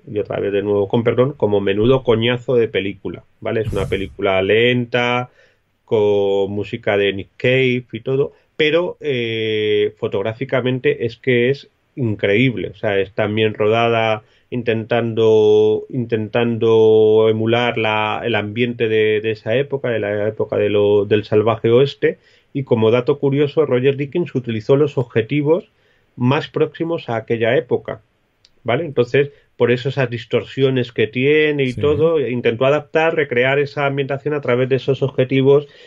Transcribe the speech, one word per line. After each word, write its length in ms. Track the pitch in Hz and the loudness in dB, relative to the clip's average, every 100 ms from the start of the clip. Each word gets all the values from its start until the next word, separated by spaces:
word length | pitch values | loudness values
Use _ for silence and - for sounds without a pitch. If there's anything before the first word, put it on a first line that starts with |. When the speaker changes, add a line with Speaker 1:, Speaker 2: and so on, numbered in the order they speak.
| - | -8
Speaker 1:
y 100 | 104 | -8
otra 200 | 95 101 | -6 -4
vez 140 | 101 | -2
de 80 | 98 | -2
nuevo 260 | 104 101 101 | 0 0 0
con 160 | 120 | 0
perdón, 300 | 117 110 127 143 | 0 0 0 0
como 240 | 107 101 | 0 0
menudo 440 | 98 98 113 131 | 0 0 2 2
coñazo 520 | 127 113 113 120 120 127 | 2 0 0 -2 0 0
de 140 | 113 | 0
película, 540 | 98 98 98 92 - - _ | -2 -4 -6 -10 -12 -16 _
¿vale? 180 | 107 113 | -6 -4
Es 140 | 107 | -2
una 160 | 98 95 | -4 -2
película 520 | 95 98 - 98 95 | -4 -6 -4 0 0
lenta, 920 | 98 107 120 123 120 123 120 123 123 _ _ _ _ _ | 2 2 2 0 -2 -2 0 -2 -4 _ _ _ _ _
con 680 | _ 113 104 101 101 98 98 | _ 0 2 2 2 0 -2
música 460 | 104 101 98 110 104 | -4 -8 -6 -2 0
de 160 | 101 | 0
Nick 160 | 98 - - | -2 -8 -4
Cave 480 | 127 127 131 123 123 | 0 2 2 -2 -6
y 80 | 120 | -10
todo, 320 | 120 135 147 - _ - | -4 -2 -4 -8 _ -2
pero, 400 | 156 160 175 - | 0 0 -2 -6
eh, 960 | 151 127 117 113 110 107 107 104 104 - | -6 -4 -4 -4 -2 -2 0 0 0 -2
fotográficamente 1080 | 113 104 104 110 135 131 123 127 147 143 113 | -6 -4 -4 -6 -4 -2 -2 -2 -2 -2 -4
es 120 | - | -4
que 320 | - 123 120 | 0 2 2
es 180 | 139 - _ _ - | -2 -8 _ _ -6
increíble, 720 | 120 101 104 101 131 104 87 | -4 -2 0 2 2 -2 -8
o 60 | - | -6
sea, 200 | 110 98 | -2 -2
es 120 | 95 | -2
tan 240 | - 107 107 | -4 -2 0
bien 180 | 110 | -2
rodada, 680 | 104 107 113 117 113 113 110 - _ _ | 0 0 2 2 2 0 -2 -6 _ _
intentando, 1300 | 123 117 113 110 117 117 113 110 110 107 107 107 107 - | -6 -2 -4 -2 -2 -2 2 4 6 6 4 4 0 -4
intentando 1400 | 135 117 117 107 120 120 113 113 113 110 110 110 110 110 | -8 -4 -4 -2 0 0 0 2 4 6 6 6 4 4
emular 480 | 110 110 117 120 113 | 2 0 2 0 0
la, 440 | 110 107 107 104 | -2 0 -2 -4
el 120 | 117 110 | -2 -4
ambiente 520 | 104 107 120 117 117 | -4 -4 -4 -2 0
de, 320 | 110 107 107 | 2 2 0
de 120 | 110 | -2
esa 240 | 107 113 120 | -6 -4 -4
época, 320 | 139 135 127 | -2 -6 -4
de 100 | 113 | -4
la 280 | 101 104 104 | -4 -4 -4
época 300 | 110 110 104 | -4 -4 -2
de 120 | 104 | 0
lo, 360 | 104 104 104 101 | 2 2 2 2
del 200 | 107 - | 0 0
salvaje 440 | 107 107 110 113 | 0 2 0 2
oeste, 480 | 120 139 - 156 - _ _ _ | 2 2 0 -2 -2 _ _ _
y 100 | 139 | -8
como 280 | - 117 110 | -2 2 2
dato 280 | 120 123 143 | 2 2 0
curioso, 460 | 143 139 147 160 151 | 0 0 0 0 0
Roger 320 | 123 131 131 | 2 0 0
Dickens 360 | 143 175 175 135 | -4 -4 -4 -4
utilizó 420 | 127 110 - 139 | -4 -4 2 2
los 200 | 147 143 | 2 -2
objetivos 680 | 123 117 110 143 143 170 - _ _ _ _ - | -4 -2 -2 -2 0 0 -2 _ _ _ _ -2
más 320 | 123 147 147 | 0 0 -2
próximos 640 | - 151 - 165 165 - | -4 -4 -4 -6 -6 -6
a 60 | 117 | -6
aquella 420 | 110 117 113 135 | -4 -2 0 0
época, 440 | 156 117 - - _ _ _ _ _ _ | 0 -4 -4 -14 _ _ _ _ _ _
¿vale? 220 | 113 123 170 | -4 -4 -2
Entonces, 460 | - 120 135 143 - _ - | -2 0 0 0 -6 _ -2
por 140 | 120 | 0
eso 180 | 123 139 | 0 -2
esas 220 | 131 127 | -4 -4
distorsiones 800 | 117 - 120 101 - 135 131 120 | -6 -4 -4 -4 0 0 0 -2
que 160 | - 107 | -2 -2
tiene 560 | 123 135 151 151 147 | 0 2 4 2 0
y 80 | 131 | -2
Speaker 2:
Sí. 100 | 123 | -2
Speaker 1:
todo, 380 | 147 151 160 160 | -2 2 2 0
intentó 460 | 135 123 117 113 135 | -2 -2 -2 2 2
adaptar, 500 | 147 147 226 - 165 | 0 0 0 0 0
recrear 420 | 143 120 131 139 | 0 0 2 2
esa 300 | 139 - 139 | -2 -2 -2
ambientación 480 | 139 139 139 147 147 | -2 -4 -4 -4 -4
a 60 | |
través 280 | 135 123 127 | 0 0 2
de 60 | 131 | 0
esos 260 | - 135 | 0 -2
objetivos, 680 | 135 - 127 135 131 143 143 - | -2 -2 0 2 4 4 2 -10